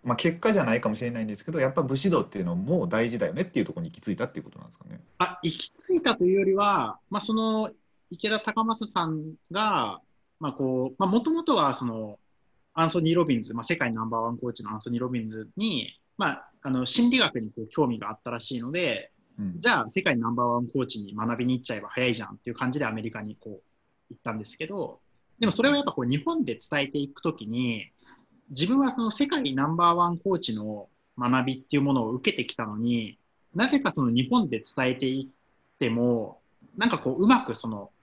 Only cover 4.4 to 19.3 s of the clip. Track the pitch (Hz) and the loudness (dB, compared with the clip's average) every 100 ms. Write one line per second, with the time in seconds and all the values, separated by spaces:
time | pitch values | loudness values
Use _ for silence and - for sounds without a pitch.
4.4 | - - - _ - - - _ 180 180 | -12 -18 -20 _ -18 -18 -20 _ -2 0
5.4 | 165 - - - - 359 254 220 180 196 | -4 -4 -10 -12 0 2 2 2 4 4
6.4 | 190 196 208 190 117 - _ 208 214 220 | 4 4 4 2 0 -6 _ -6 -2 0
7.4 | 220 220 220 - _ _ _ 175 208 214 | 2 0 -2 -8 _ _ _ -4 -2 0
8.4 | 220 220 226 220 214 190 165 156 156 160 | 0 0 0 -2 -2 -2 -2 -2 -6 -14
9.4 | _ 190 214 175 110 92 _ _ _ _ | _ 0 2 2 0 -4 _ _ _ _
10.4 | 151 139 135 127 131 131 196 220 240 330 | -6 -2 0 0 -2 0 2 4 2 0
11.4 | 330 247 143 123 123 113 107 104 _ _ | 2 4 4 2 -4 -4 -8 -12 _ _
12.4 | _ _ _ - 165 175 160 170 151 120 | _ _ _ 0 2 2 4 4 4 2
13.4 | 110 117 117 170 123 113 113 113 113 120 | 0 -8 -4 -2 -2 -2 -2 -2 -2 -4
14.4 | 123 117 107 107 120 120 123 123 110 110 | -6 -8 -10 -8 -4 -2 -2 -4 -6 -8
15.4 | 110 - 220 147 - - _ - 175 135 | -12 -4 -2 -2 -6 -14 _ -2 -2 -2
16.4 | - _ 139 127 123 - 240 254 170 123 | -10 _ -2 0 2 4 6 6 2 0
17.4 | 107 117 110 - 135 110 104 110 - 117 | -6 -10 -6 0 0 0 -6 -10 -8 -8
18.4 | - 127 120 165 160 101 - _ _ | -6 -6 -6 -2 -2 -2 -8 _ _